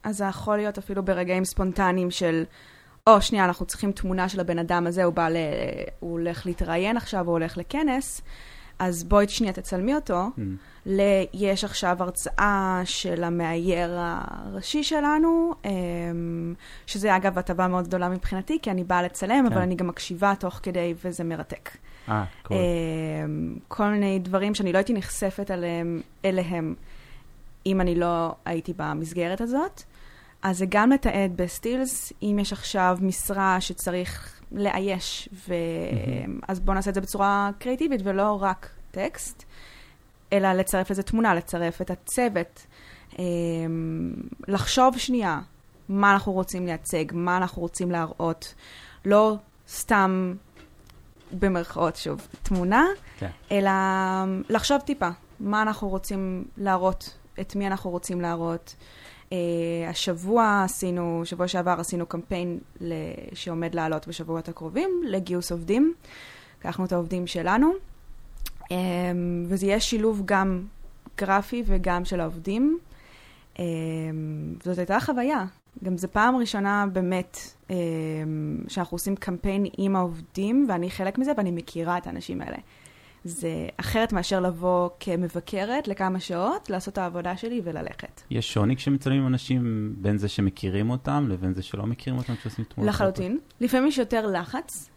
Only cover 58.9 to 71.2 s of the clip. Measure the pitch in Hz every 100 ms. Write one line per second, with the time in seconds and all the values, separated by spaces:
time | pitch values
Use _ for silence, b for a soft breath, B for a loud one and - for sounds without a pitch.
58.9 | B B B B 185 175 170 165 170 170
59.9 | 165 - 170 180 233 220 202 190 - 185
60.9 | 175 170 165 170 175 180 180 180 170 170
61.9 | 175 170 170 170 180 175 175 - - 170
62.9 | 160 160 - - - - 165 170 170 160
63.9 | 156 156 165 160 165 165 165 160 196 381
64.9 | 359 311 190 180 175 170 170 170 226 311
65.9 | 339 B B B B B B - 170 185
66.9 | 180 170 180 175 180 170 214 302 381 -
67.9 | - - - - - - - - 180 185
68.9 | 175 180 175 175 175 175 190 196 208 -
69.9 | 226 214 214 190 196 190 185 202 - -
70.9 | - - -